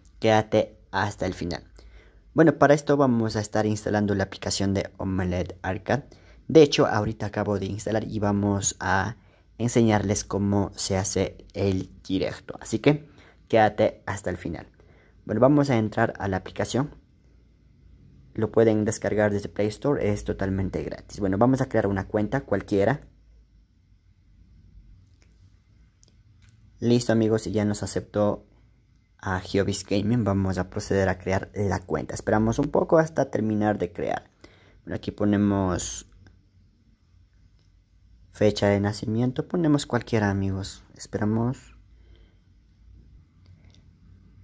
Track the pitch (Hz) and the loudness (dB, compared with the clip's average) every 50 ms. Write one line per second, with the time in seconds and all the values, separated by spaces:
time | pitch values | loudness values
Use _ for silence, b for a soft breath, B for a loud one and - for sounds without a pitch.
0 | _ - _ - - 110 110 110 107 - 110 110 - - - - - - - 98 | _ -20 _ -2 2 2 4 2 2 2 0 0 0 0 -6 -20 -18 -8 -4 -4
1 | 107 101 - - 92 95 90 - - 87 82 - - - b b b b b b | -4 -4 -4 -6 -6 -6 -4 -6 -6 -8 -8 -8 -10 -16 b b b b b b
2 | b b b b b b - 139 170 180 156 - 143 139 147 151 - - 143 139 | b b b b b b 2 4 6 6 6 4 4 4 4 4 4 0 2 2
3 | 143 127 117 113 110 110 110 107 104 - - 107 107 107 107 104 - - 104 104 | 4 2 2 2 0 -2 -2 -4 -6 -2 -2 0 0 0 -2 -2 -2 -2 0 0
4 | 104 101 101 95 92 - - - - 98 - - 98 101 95 98 - - - - | 0 0 0 0 -2 -4 -6 -8 -6 -6 -4 -2 0 0 0 -2 -2 -4 -8 -8
5 | 98 95 92 95 92 90 90 92 85 87 - - - 95 92 87 - - 110 135 | -6 -4 -2 -2 -2 -2 -2 -2 -4 -6 -8 -8 -8 -8 -8 -6 -2 -2 -2 -2
6 | - b b b b b b b b - 135 160 147 147 - 160 131 - 101 107 | -2 b b b b b b b b 4 8 8 8 8 6 2 2 2 2 0
7 | 104 110 110 - 107 104 - 110 101 104 101 95 98 95 101 107 - 107 110 107 | 0 -2 -4 -6 -8 -6 -4 -4 -2 -2 -2 -2 -2 -6 -8 -6 -6 -2 -2 -2
8 | - 101 104 104 104 104 104 101 101 101 98 98 98 - - - - 92 92 95 | -4 -4 -6 -2 0 0 0 2 0 0 0 0 -2 -4 -4 -4 -2 0 0 0
9 | 95 110 - b b b b b b b _ - 113 120 - 123 117 110 107 104 | -2 -4 -8 b b b b b b b _ -4 -4 0 2 4 4 4 4 2
10 | 98 98 104 - - - 101 98 101 98 98 101 95 90 - - - - 98 92 | 2 0 -2 -2 -4 -4 -4 -2 0 0 0 0 0 -2 -6 -8 -6 -2 -2 -2
11 | 95 - - 95 95 - - - - - - 90 98 98 95 95 92 - - - | -2 -2 -2 -2 -2 -2 -4 -14 -20 -14 -6 -2 -2 0 0 -2 -4 -8 -14 -20
12 | - - 95 90 - - - - - - - - - - 117 104 - 143 147 151 | -8 -4 -4 -2 -2 -4 -6 -10 -14 -16 -16 -14 -10 -6 -6 2 2 2 2 2
13 | B B B B B B B B B - 113 110 107 107 - - 110 - - - | B B B B B B B B B 2 4 4 4 4 4 2 0 0 0 -4
14 | - - 101 101 - 95 90 - - 87 78 - - - _ b b b b b | -10 -10 -10 -8 -6 -8 -8 -6 -8 -10 -10 -10 -12 -18 _ b b b b b
15 | b b b b - - 107 110 123 135 147 147 139 139 123 113 110 104 - 117 | b b b b -8 -4 2 4 4 6 6 4 4 2 2 0 0 0 0 0
16 | 113 - - - 95 98 95 92 - - - - 104 - - 127 147 - - - | 0 0 0 -6 -4 -4 -4 -4 -6 -8 -6 -6 -6 -2 -2 -2 -2 -4 -8 -20
17 | _ _ _ _ _ _ _ - _ _ _ _ _ _ _ _ - - - - | _ _ _ _ _ _ _ -20 _ _ _ _ _ _ _ _ -20 -20 -20 -20
18 | - - - - - - - 110 110 107 - 113 113 113 107 107 104 107 - - | -20 -20 -20 -20 -20 -12 -4 -2 -2 2 4 4 6 6 4 4 2 0 -2 -2
19 | - 101 101 107 107 104 101 101 - - - - 104 107 107 - - 143 143 - | -4 -2 2 2 2 2 2 0 -4 -6 -4 -2 -2 -2 -2 -2 -2 -2 0 0
20 | - 104 104 208 - - - - 98 98 98 95 95 90 - 80 - - - - | 0 -2 -2 -2 -4 -6 -4 -4 -2 -2 -2 -2 -2 -2 -4 -6 -6 -8 -10 -12
21 | - - - 98 101 92 95 101 117 127 131 127 131 - - 113 110 101 101 98 | -16 -16 -8 -4 -2 -2 2 2 4 4 4 2 0 0 0 0 0 0 -2 -2
22 | 92 - - 107 107 104 - - - - 104 98 - - 104 95 98 110 143 - | -4 -2 -2 -2 -2 0 -2 -4 -2 -2 -4 -4 -2 0 2 2 4 2 0 -2
23 | - - _ _ _ _ - - _ _ _ - _ _ _ _ _ _ _ _ | -6 -18 _ _ _ _ -20 -20 _ _ _ -20 _ _ _ _ _ _ _ _
24 | _ _ _ _ _ _ _ - - _ - - - - - - - - - - | _ _ _ _ _ _ _ -20 -20 _ -20 -20 -20 -20 -20 -20 -20 -20 -20 -20
25 | - _ - _ _ _ _ _ - - _ _ _ _ _ _ - _ _ _ | -20 _ -20 _ _ _ _ _ -20 -20 _ _ _ _ _ _ -20 _ _ _
26 | - _ _ _ _ _ _ _ - - _ - - - _ - 110 120 120 123 | -20 _ _ _ _ _ _ _ -20 -20 _ -20 -20 -20 _ -2 2 2 2 2
27 | 120 - 113 113 110 107 110 107 - 87 98 107 104 104 104 - 104 98 - 120 | 2 2 2 2 2 2 0 0 -2 -2 -2 0 0 0 -2 -4 -6 -6 -6 -6
28 | 117 - - 104 104 104 - - - _ _ _ _ _ _ _ _ _ _ _ | -8 -4 -2 0 0 0 0 -4 -12 _ _ _ _ _ _ _ _ _ _ _
29 | _ _ _ _ - 117 92 92 - - - 101 92 98 98 - - - 95 104 | _ _ _ _ -6 -4 -4 -4 -6 -2 0 0 0 0 -2 -6 -4 -2 -2 0
30 | 101 104 120 123 104 101 98 98 95 95 92 92 90 - - 104 - - 95 98 | 0 0 0 0 2 0 0 0 0 0 -2 -2 -4 -4 -6 -10 -4 -2 0 2
31 | - 185 190 - - 190 190 196 - - - - 101 95 92 - - - 78 71 | 2 2 0 -2 -2 -2 -2 -2 -2 -4 -6 -4 -2 -2 -2 -4 -4 -4 -4 -4
32 | 62 - - - - - 107 107 110 113 117 - 143 151 - - - - 170 160 | -4 -6 -10 -6 -2 2 2 2 2 2 0 0 -2 0 0 -2 2 4 4 4
33 | 160 160 - - 135 - - 110 110 110 107 104 104 107 104 - 87 87 - - | 4 2 0 -4 -4 -2 -2 -2 -2 0 0 0 2 2 0 0 -2 -6 -6 -6
34 | 76 - - - - _ b b b b b b b b b b b 85 85 - | -4 -4 -4 -6 -8 _ b b b b b b b b b b b -10 -10 -8
35 | - 101 - - 104 104 101 101 104 101 101 98 95 92 90 - - - - - | -8 -8 -4 -2 0 2 2 2 2 2 2 0 0 0 -2 -2 -4 -8 -10 -14
36 | - _ - - - - - _ _ _ _ _ _ _ _ _ _ _ _ _ | -16 _ -20 -20 -20 -20 -20 _ _ _ _ _ _ _ _ _ _ _ _ _
37 | _ _ _ _ - _ _ _ _ _ _ _ _ _ _ _ _ _ _ _ | _ _ _ _ -20 _ _ _ _ _ _ _ _ _ _ _ _ _ _ _
38 | _ _ - _ - - - - 107 104 104 - 104 101 101 101 101 101 - - | _ _ -20 _ -20 -18 -4 2 2 2 4 4 2 2 4 2 0 -2 -4 -4
39 | 110 113 110 113 123 131 135 156 156 - - 180 165 151 147 143 - - 123 117 | -6 -4 -2 0 -2 -2 -2 -4 -6 -4 -2 0 2 2 2 2 0 -2 -2 -2
40 | - - 117 110 104 101 98 98 98 98 95 95 98 - - - - - - - | -2 0 0 2 2 2 0 0 -2 -2 -4 -6 -8 -10 -12 -18 -20 -20 -20 -20
41 | - - - 104 107 104 110 113 117 123 131 - - - - - - _ b b | -18 -10 -6 -4 -2 -2 -2 -2 -2 -4 -4 -8 -14 -20 -20 -20 -20 _ b b
42 | b b b b b b b b b b _ _ _ _ _ _ - - - - | b b b b b b b b b b _ _ _ _ _ _ -20 -20 -20 -20
43 | - - - - - _ _ _ b b b b b b b b b - _ _ | -20 -20 -20 -20 -20 _ _ _ b b b b b b b b b -20 _ _
44 | - - - - - - - - | -20 -20 -20 -20 -20 -20 -20 -20